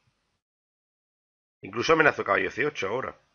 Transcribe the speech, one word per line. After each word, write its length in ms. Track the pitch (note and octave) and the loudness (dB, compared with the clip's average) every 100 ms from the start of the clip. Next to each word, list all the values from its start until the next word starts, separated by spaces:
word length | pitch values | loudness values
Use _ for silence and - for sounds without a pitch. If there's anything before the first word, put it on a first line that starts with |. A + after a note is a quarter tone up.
| _ _ _ _ _ _ _ _ _ _ _ _ _ _ _ _ | _ _ _ _ _ _ _ _ _ _ _ _ _ _ _ _
Incluso 300 | G2 A2 C3+ | -12 -4 2
amenazo 300 | D#3+ D3+ A#2 | 4 4 2
caballo 300 | G#2 F#2+ F2+ | 0 0 0
C 120 | - D3 | -4 -6
ocho 240 | - F#2+ | -4 -6
ahora. 280 | A#2+ G#2+ - _ | -6 -8 -12 _